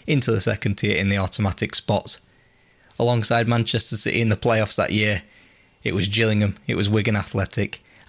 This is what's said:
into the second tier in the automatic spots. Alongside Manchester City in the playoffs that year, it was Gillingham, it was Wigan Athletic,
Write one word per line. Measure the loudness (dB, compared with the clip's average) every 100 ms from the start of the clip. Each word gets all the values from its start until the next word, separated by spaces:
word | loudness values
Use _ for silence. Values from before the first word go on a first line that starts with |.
| -2
into | 0 2
the | 0
second | 0 -2 -2 -2
tier | -2 0
in | 0
the | 0
automatic | 0 0 -2 -2 -4
spots. | -4 -2 -2 -2 -6 -8 _ _ _ _ _ _ -2
Alongside | 0 2 2 2 2
Manchester | 0 0 -2 -2 0
City | 0 0
in | 0
the | 2
playoffs | 2 2 2 0
that | 0
year, | 0 0 0 -6 -18 -20 _ _ _
it | -4 -2
was | 0
Gillingham, | 2 2 2 0 -2 -4
it | -2
was | 0
Wigan | 0 0 -2
Athletic, | -2 -4 -4 -4 -6 -8 _ -18